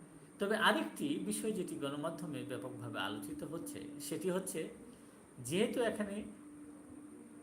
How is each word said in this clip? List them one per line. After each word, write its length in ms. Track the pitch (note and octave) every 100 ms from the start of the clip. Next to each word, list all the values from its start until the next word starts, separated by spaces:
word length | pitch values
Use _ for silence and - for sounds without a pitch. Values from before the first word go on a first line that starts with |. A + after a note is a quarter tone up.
| - - - -
তবে 160 | G3+ G#3+ F3+
আরেকটি 400 | D#4 - - C#3+ F3+ F#3+
বিষয় 240 | G#3 A3 G#3+
যেটি 160 | - C3+
গণমাধ্যমে 560 | C#3 C#3+ D#3+ D#3+ E3+ C3 B2
ব্যাপকভাবে 480 | B2 B2+ A#2+ A#2 A2 F#2+
আলোচিত 340 | - - - C#3+
হচ্ছে, 260 | E3 - - - - -
সেটি 200 | D#3 F3+ F3+
হচ্ছে 240 | F#3 E3 E3+ - - - - - - - B2
যেহেতু 320 | F3 A#3+ C4+ A3+
এখানে 260 | G#3+ G3+ G3+ - - - - - - - - - - - -